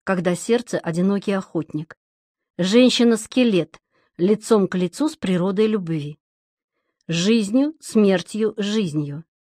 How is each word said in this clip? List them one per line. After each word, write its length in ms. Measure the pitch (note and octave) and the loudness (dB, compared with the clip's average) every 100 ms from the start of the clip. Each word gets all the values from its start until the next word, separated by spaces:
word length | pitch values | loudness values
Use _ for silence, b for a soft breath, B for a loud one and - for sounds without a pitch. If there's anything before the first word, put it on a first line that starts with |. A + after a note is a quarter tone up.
когда 320 | - F#3 F3 F3 | -4 -2 -2 -2
сердце 420 | - A#3+ - - | -2 -2 -2 -6
одинокий 540 | E3+ E3 F#3+ G3+ G3+ | -4 -2 0 0 -2
охотник. 680 | G3 - E3+ D3 D#3 D#3+ - _ _ _ _ _ - | -6 -4 -8 -6 -10 -10 -16 _ _ _ _ _ -6
Женщина-скелет, 1200 | F#3 A#3 B3+ - A#3+ A3 - B3+ A#3+ F3+ - - _ _ _ - | 2 4 4 4 2 2 -2 0 2 2 -2 -10 _ _ _ -2
лицом 500 | F3+ G#3+ - A3 F#3 | 0 0 2 2 2
к 80 | F#3 | 0
лицу 320 | F3+ - D4+ | -4 -2 -4
с 80 | - | -2
природой 520 | F#3+ F#3 F#3 G3 A3 | -2 0 0 0 0
любви. 520 | G#3+ E3 D#3+ D3 D3 _ _ _ _ _ _ _ _ - | 0 -4 -6 -6 -14 _ _ _ _ _ _ _ _ -6
Жизнью, 680 | E3 F#3+ A#3 G3 B3+ D4 D#4+ | -2 2 2 2 0 0 -4
смертью, 760 | - A3 G3+ F3+ - G#3+ G#3+ - | -2 2 4 2 -2 -4 -4 -2
жизнью. 680 | G3+ A3 F3+ D3+ C#3+ C#3+ - _ _ | -2 -2 -2 -4 -6 -10 -16 _ _